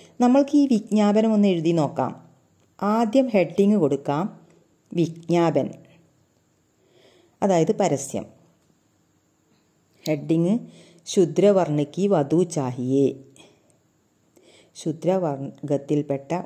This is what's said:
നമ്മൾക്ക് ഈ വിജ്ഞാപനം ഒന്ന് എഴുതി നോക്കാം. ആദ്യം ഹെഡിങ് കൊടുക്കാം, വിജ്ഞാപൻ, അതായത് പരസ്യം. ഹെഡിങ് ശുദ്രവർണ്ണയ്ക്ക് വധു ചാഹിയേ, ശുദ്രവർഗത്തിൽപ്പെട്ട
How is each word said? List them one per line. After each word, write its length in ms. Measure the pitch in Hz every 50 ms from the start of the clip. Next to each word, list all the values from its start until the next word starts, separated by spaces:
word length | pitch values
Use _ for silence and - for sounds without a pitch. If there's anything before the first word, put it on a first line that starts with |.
| - - _ -
നമ്മൾക്ക് 340 | 247 247 247 277 285 277 -
ഈ 100 | 294 285 262 254
വിജ്ഞാപനം 580 | 208 208 - - 214 208 208 202 214 220 226 220
ഒന്ന് 120 | 208 202 202
എഴുതി 240 | 185 170 160 165 175
നോക്കാം. 400 | 170 151 131 - - 131 - - - - - _ _ _ _ _ _ _ _ _ - -
ആദ്യം 440 | 202 214 226 233 214 208 269 262 254 220
ഹെഡിങ് 420 | 196 175 - - - 196 202 214 208 165
കൊടുക്കാം, 420 | 139 139 139 - - 143 147 175 214 - - - _ _ _ _ _ _ _ _ _ -
വിജ്ഞാപൻ, 760 | 170 170 160 165 - - - 170 175 170 165 147 143 131 - - - - - _ _ _ _ _ _ _ _ _ _ _ _ _ _ _ _ _ _ _ _ _ _ _ _ _ _ _ _ _ _ -
അതായത് 300 | 202 190 170 160 - 214 -
പരസ്യം. 460 | 151 170 147 131 - - - 107 - - - _ _ _ _ _ _ _ _ _ _ _ _ _ _ _ _ _ _ _ _ _ _ _ _ _ _ _ _ _ _ _ _ _ _
ഹെഡിങ് 480 | - 156 147 143 147 165 165 170 175 202 240 - - - - - - _ - _ - -
ശുദ്രവർണ്ണയ്ക്ക് 920 | 214 180 151 147 185 175 202 202 190 175 151 147 147 147 139 - - 185 202 202
വധു 300 | 165 143 139 156 165 185 175 -
ചാഹിയേ, 500 | 160 135 127 120 120 123 127 131 139 139 127 - - - - _ - - - _ _ _ _ _ _ _ _ _ _ _ _ _ _ _ _ _ _ _ _ _ _ _ _ _ -
ശുദ്രവർഗത്തിൽപ്പെട്ട 1500 | - 170 147 - - - 185 190 180 156 139 135 139 135 - - - 143 147 139 - - 156 147 143 147 139 135 135 - 160 180 180